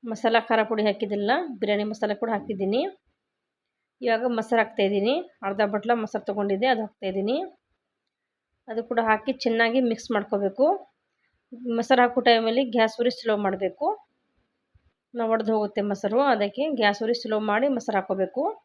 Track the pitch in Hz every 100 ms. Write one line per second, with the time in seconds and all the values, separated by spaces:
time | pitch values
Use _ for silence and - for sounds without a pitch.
0 | 240 220 247 226 233 226 214 220 214 202
1 | 208 208 202 277 349 226 208 208 208 214
2 | 214 208 226 214 196 196 190 220 359 381
3 | _ _ _ _ _ _ _ _ _ _
4 | 247 226 247 233 220 233 220 226 196 202
5 | 202 294 359 _ 196 202 208 208 214 233
6 | 214 214 214 202 202 196 247 233 214 _
7 | 196 190 202 269 370 _ _ _ _ _
8 | _ _ _ _ _ _ - 220 233 233
9 | 226 214 220 262 240 226 233 240 247 220
10 | - 214 208 202 202 196 285 392 - _
11 | _ _ _ _ _ 233 247 233 233 254
12 | 247 247 247 233 226 233 269 226 220 -
13 | 240 247 226 214 202 190 190 180 311 427
14 | _ _ _ _ _ _ _ _ _ _
15 | _ 240 226 226 220 220 208 208 202 196
16 | 202 220 277 226 202 196 302 294 208 202
17 | 220 240 220 214 214 208 277 254 - 202
18 | 190 190 185 240 320 427